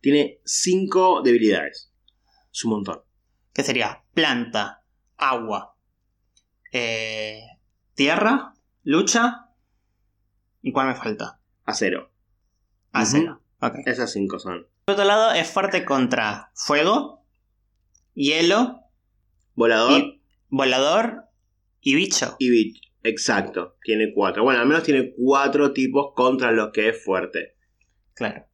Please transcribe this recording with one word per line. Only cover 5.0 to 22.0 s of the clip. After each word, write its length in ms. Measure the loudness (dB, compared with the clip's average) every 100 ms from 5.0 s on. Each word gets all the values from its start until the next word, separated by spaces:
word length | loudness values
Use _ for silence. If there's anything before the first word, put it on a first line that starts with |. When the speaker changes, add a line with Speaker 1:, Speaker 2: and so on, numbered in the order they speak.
| _ -4
Speaker 2:
agua, 640 | -2 -2 -4 -8 -10 _ _ _ _ _ _ _ _ _ -8
eh, 680 | -6 -4 -6 -6 -8 -10 -12 -20 _ _ _ _
tierra, 600 | -2 0 2 2 0 -4 _ _ _
lucha. 680 | 0 0 2 2 0 -2 _ _ _ _ _ _ _ _ _ _ _ _
¿Y 120 | -4
cuál 140 | -2 -2
me 80 | -2
falta? 440 | -6 -8 -10 -14 _ _
Speaker 1:
Acero. 480 | -10 -2 -2 -2 -10 _ _ _ _ _ _ _ _ -2
Speaker 2:
Ah, 80 |
Speaker 1:
Ujú. 80 | 2
Speaker 2:
cero. 300 | 2 0 -6 _ _
Ok. 140 | -6 -4 -6
Speaker 1:
Esas 260 | -4 -4
cinco 280 | -4 -4 -6
son. 280 | -10 -12 -14 _ -4
Speaker 2:
Por 80 |
otro 120 | 2 4
lado, 280 | 4 4
es 140 | 2 0
fuerte 340 | -2 0 -2 0
contra 680 | 0 0 0 -2 -6 -14
fuego, 680 | -14 -2 0 2 0 -2 -16 _ _ _ _ _ _ _ _ _
hielo, 680 | -4 -2 2 2 2 0 -6 _ _ _ _ _ _ _ 0
Speaker 1:
Volador. 360 | 2 4 4 4
Speaker 2:
y, 220 | 2 -12 _ _ _
volador 720 | -2 0 2 2 2 0 -6 -18 _ _ _ _ _
y 140 | 0
bicho. 400 | 0